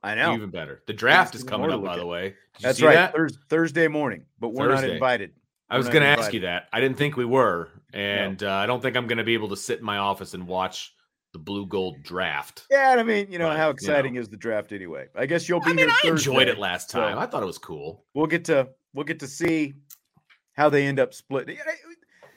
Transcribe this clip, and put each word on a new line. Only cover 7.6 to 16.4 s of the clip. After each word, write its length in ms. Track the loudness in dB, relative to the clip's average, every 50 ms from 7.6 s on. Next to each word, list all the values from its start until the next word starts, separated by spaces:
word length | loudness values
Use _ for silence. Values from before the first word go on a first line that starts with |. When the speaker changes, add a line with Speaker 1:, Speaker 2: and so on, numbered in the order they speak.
| -6 -8 -14 -20 _ _ -10
Speaker 1:
No. 60 | -6
Speaker 2:
and, 440 | -4 -2 -2 -2 -2 -4 -4 -6 -4
uh, 100 | -2 -2
I 120 | -2 0
don't 160 | -2 -2 -2
think 160 | -2 -2 -2 -2
I'm 100 | -2 -2
gonna 160 | -2 -2 0
be 100 | 0 0
able 140 | 0 -2 -4
to 80 | -8 -8
sit 220 | -6 -6 -6 -6
in 60 | -4
my 120 | -6 -4 -2
office 360 | -2 -2 -2 -4 -6 -12 -12
and 120 | -14 -10
watch 480 | -6 -4 -4 -4 -4 -6 -10 -14 -16 _ _ _ _ _ _ _ _
the 80 | _ -18
blue 260 | -12 -10 -8 -8 -8
gold 380 | -4 -4 -4 -4 -4 -6 -12 -16
draft. 640 | -10 -6 -4 -4 -4 -4 -6 -8 -10 -16 -20 -4 _
Speaker 1:
Yeah, 220 | 2 4 6 6
and 80 | 4 4
I 40 | 2
mean, 280 | 0 0 -2 -2 -4
you 80 | -6 -4
know, 80 | -2 -2
Speaker 2:
But, 100 | 0 2
Speaker 1:
how 100 | 0 0
Speaker 2:
you 40 | 0
Speaker 1:
exciting 420 | -2 -2 0 2 2 2 0 -4
Speaker 2:
know. 40 | -8
Speaker 1:
is 100 | -10 -10
the 80 | -12 -10
draft 340 | -6 -4 -4 -4 -4 -6 -12
anyway? 340 | -12 -10 -10 -10 -12 -12 -12 _
I 100 | -6 -4
guess 220 | -2 -2 -2 -2 0
you'll 120 | -2 0
be 100 | 0 0
Speaker 2:
I 20 | 2
mean, 140 | 2 4 4
Speaker 1:
here 60 | 4 2 2
Speaker 2:
I 40 | 2
enjoyed 260 | 2 0 0 2 4 4